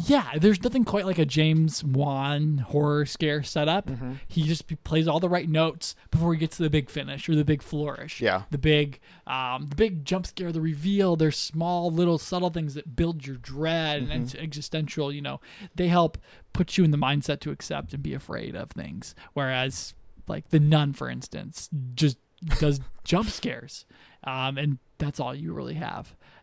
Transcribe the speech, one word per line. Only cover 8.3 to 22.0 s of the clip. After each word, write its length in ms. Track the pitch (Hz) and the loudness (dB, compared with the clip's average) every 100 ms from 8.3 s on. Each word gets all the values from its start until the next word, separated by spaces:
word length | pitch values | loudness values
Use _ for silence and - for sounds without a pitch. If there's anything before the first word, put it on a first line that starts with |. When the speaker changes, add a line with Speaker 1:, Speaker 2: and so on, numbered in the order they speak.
| 95 98 | 2 0
Speaker 1:
The 80 | 147 | 0
big, 400 | 151 151 147 135 - - - | 4 4 4 -4 -18 -20 -8
um, 400 | 131 127 127 143 | -6 -4 -4 -6
the 80 | 143 | 0
big 280 | 220 175 | 2 2
jump 220 | 139 185 175 | -2 -4 -4
scare, 240 | - 180 | -8 -6
the 80 | 160 | -2
reveal. 540 | 160 147 170 202 190 165 | -2 -2 0 2 4 4
There's 200 | 156 143 | 2 2
small 540 | - 156 170 175 175 | -4 -4 -2 0 0
little 260 | 165 175 165 | 2 4 2
subtle 320 | - 180 180 | 0 -2 -2
things 240 | 165 151 | -2 -4
that 220 | 143 156 117 | -6 -8 0
build 300 | 170 165 135 | 0 0 -8
your 100 | 131 | -12
dread 640 | 117 135 160 165 160 147 | -10 -4 0 0 0 -2
and 60 | 123 | -2
Speaker 2:
Mm-hmm. 120 | - | -2
Speaker 1:
ex-, 120 | 120 | -4
existential, 800 | - 160 147 143 160 151 - 143 | -6 -8 -8 -6 -4 -2 -2 -4
you 100 | 143 | -4
know, 180 | 139 135 - - 190 | -8 -10 -12 -20 -10
they 140 | - 175 | -2 4
help 300 | 175 165 - - - - | 6 4 0 -12 -20 -8
put 240 | - 175 - | -2 0 4
you 60 | |
in 60 | 170 | 4
the 60 | 147 | 4
mindset 420 | 131 143 143 143 | 2 0 0 -4
to 100 | 156 | -6
accept 420 | 139 - 151 143 | -10 -8 -8 -6
and 80 | 139 | -8
be 120 | 143 | -6
afraid 420 | 135 - - - - | -8 -8 -10 -8 -10
of 140 | - | -10
things. 440 | - - - - - - | -10 -10 -10 -14 -18 -10
Whereas, 600 | - 135 127 131 - - - - - - | -4 -2 0 -2 -4 -10 -14 -20 -16 -10
like, 220 | - - | -10 2
The 80 | 160 | 6
Nun, 320 | 147 156 143 | 8 6 4
for 160 | 139 131 | -2 -8
instance, 600 | 123 127 - - - - 151 127 | -8 -10 -12 -12 -14 -8 -6 -6
just 240 | 123 | 2